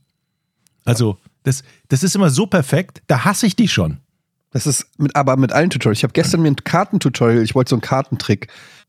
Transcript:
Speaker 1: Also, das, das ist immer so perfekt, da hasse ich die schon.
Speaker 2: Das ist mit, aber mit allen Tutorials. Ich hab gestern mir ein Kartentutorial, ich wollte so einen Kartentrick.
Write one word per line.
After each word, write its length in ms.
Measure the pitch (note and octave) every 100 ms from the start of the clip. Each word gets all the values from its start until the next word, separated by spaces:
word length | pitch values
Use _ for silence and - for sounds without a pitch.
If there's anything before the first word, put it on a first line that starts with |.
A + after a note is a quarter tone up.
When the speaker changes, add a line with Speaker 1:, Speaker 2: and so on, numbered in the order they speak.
| _ _ _ _ _ _ _ _
Speaker 1:
Also, 340 | - A#2 A2+ F#2+ _ _
das, 180 | C3+ C3 - _ -
das 140 | C3+
ist 140 | F3+ G3
immer 140 | F3+
so 160 | C3 G#3
perfekt, 560 | F#3 - C#3+ F#3+ - -
da 180 | A#2
hasse 220 | F3+ G3+ G#3+
ich 80 | -
die 120 | G#3
schon. 300 | - D#2+ C#2 _ _ _ _ _
Speaker 2:
Das 160 | - D3
ist 200 | - - -
mit, 160 | C#3+
aber 220 | D3 C3 C3
mit 160 | C3
allen 180 | - E3+
Tutorials. 280 | B2 A#2 G#2
Ich 60 |
hab 100 | B2+
gestern 280 | - D#3+ E3+
mir 60 | D#3
ein 80 | C3+
Kartentutorial, 840 | - E3+ G#3 F#3+ C#3 - A#2+ A#2
ich 100 | A2
wollte 160 | C3+ B2
so 60 | A#2+
einen 60 |
Kartentrick. 640 | - C3+ - A2 - G2+ - - - -